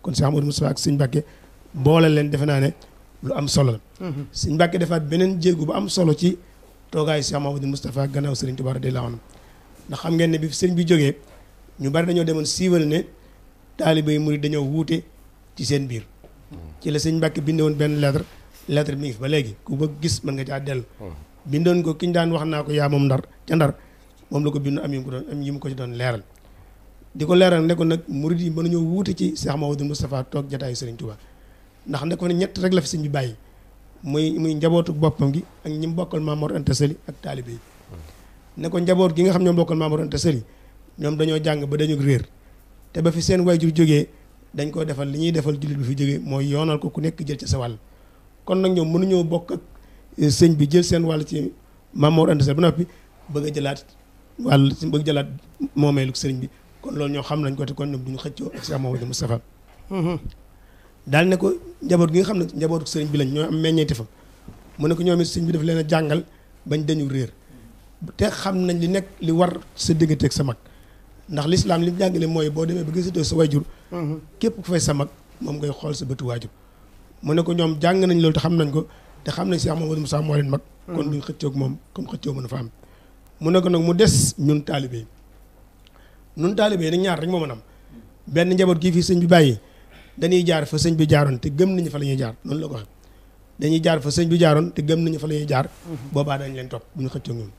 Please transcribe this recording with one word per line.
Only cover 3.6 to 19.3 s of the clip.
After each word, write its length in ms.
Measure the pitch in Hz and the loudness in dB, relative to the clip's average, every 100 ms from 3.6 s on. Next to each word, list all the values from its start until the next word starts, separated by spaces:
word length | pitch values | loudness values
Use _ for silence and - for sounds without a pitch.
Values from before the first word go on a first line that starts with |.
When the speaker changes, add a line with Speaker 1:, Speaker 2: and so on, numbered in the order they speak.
| 135 | 2
Speaker 1:
la. 80 | 110 - - 185 | 0 -10 -12 -8
Speaker 2:
Mhm. 200 | 139 139 | -8 -10
Speaker 1:
Sëñ 200 | - 190 | -6 -2
Mbàkke 220 | 156 170 180 | 2 2 2
defaat 220 | 165 170 147 | 0 0 0
beneen 320 | 165 185 185 | 2 2 2
jéego 240 | 175 160 | 2 2
bu 80 | 156 | -2
am 160 | 175 202 | -2 -2
solo 240 | 190 165 | 2 2
ci 220 | 151 175 180 - - - - - | 4 2 0 -12 -20 -20 -20 -8
toogaayu 320 | 165 151 151 | -2 0 0
Cheikh 180 | 131 147 | -2 -2
Mamadou 260 | 139 143 139 | -4 -4 -4
Moustapha 380 | 139 131 123 139 | -4 -6 -4 -2
gannaaw 280 | 139 143 | -2 -2
Serigne 220 | 131 131 131 | -4 -4 -4
Touba 160 | 131 | -4
radiyallahu 320 | 131 135 127 120 | -4 -4 -4 -6
anhu. 120 | 117 - - - - - - - | -10 -14 -20 -20 -20 -20 -20 -14
Ndax 100 | 143 | -8
xam 120 | 165 | -2
ngeen 160 | 165 165 | 2 2
ne 80 | 160 | 2
bi 80 | 156 | -2
sëñ 260 | - 185 | 0 0
bi 100 | 170 170 | 2 4
jógee, 300 | 170 143 - - - - - - - | 4 4 0 -14 -20 -20 -20 -20 -8
ñu 100 | 135 | -2
bari 160 | 160 170 | 0 2
dañoo 160 | 175 | 0
demoon 200 | 160 160 | 0 -2
siiwal 420 | 151 - 185 175 151 | -2 -2 2 2 2
ne 200 | 160 - - - - - _ - - | 0 -4 -16 -20 -20 -20 _ -20 -2
taalibe 340 | 160 156 151 | 2 2 2
yi 60 | 151 | 0
murid 240 | 151 147 | 0 -2
dañoo 200 | 147 151 | -2 -2
wuute 380 | 135 156 156 165 - - - - - - | -2 -2 0 -2 -4 -20 -20 -20 -20 -10
ci 80 | |
seen 220 | 123 143 135 | -2 -2 -2
biir. 180 | 117 101 - - - - - 80 - | -8 -12 -20 -20 -20 -20 -18 -18 -10
Ci 100 | 165 | -4
la 80 | 147 | -2
sëñ 180 | 165 160 | 0 0
Mbàkke 240 | 156 156 | 0 0
bindee 220 | 147 160 | -2 2
woon 120 | 156 | 2
benn 240 | 147 151 147 | 2 0 2
lettre, 240 | 143 135 175 - - - - | 0 0 -6 -16 -20 -18 -2
lettre 260 | 147 151 139 | 0 0 -4
bi 40 | |
mi 40 | 143 | -6
ngi 60 | |
fi 60 | 113 | -6
ba 80 | |
léegi, 260 | 135 | -2